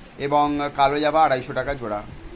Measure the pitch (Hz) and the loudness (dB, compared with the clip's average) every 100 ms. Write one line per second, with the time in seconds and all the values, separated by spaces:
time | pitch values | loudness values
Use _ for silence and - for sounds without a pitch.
0 | - - 143 147 147 147 143 - 139 147 | -20 -8 0 2 2 0 -4 2 2 4
1 | 151 156 151 131 - 120 131 139 113 104 | 2 4 4 2 -2 -4 -4 -6 -6 -6
2 | 107 - - | -8 -16 -16